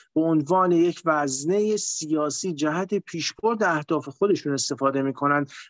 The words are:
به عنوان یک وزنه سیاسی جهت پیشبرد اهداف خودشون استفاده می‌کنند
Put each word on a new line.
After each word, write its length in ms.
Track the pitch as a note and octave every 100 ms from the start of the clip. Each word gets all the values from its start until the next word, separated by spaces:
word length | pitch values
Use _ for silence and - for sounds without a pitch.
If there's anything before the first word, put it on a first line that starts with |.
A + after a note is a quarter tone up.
| _ -
به 60 |
عنوان 500 | D#3+ D#3+ C#3+ F#3 F#3
یک 300 | E3+ F3 - E3
وزنه 720 | D3+ D3 C3 D3+ G3+ G#3+ G#3
سیاسی 760 | - - D#3 D#3 D3+ - F#3+
جهت 400 | D3 D3+ E3 F#3+
پیشبرد 680 | G3+ - E3 C#3+ - A3 A3+
اهداف 460 | G3 D#3+ D3 D#3 C#3+
خودشون 440 | - G3+ - D3
استفاده 480 | C#3 - C3 C3+ C#3
می‌کنند 500 | C3+ - C#3+ D3 C#3+ - -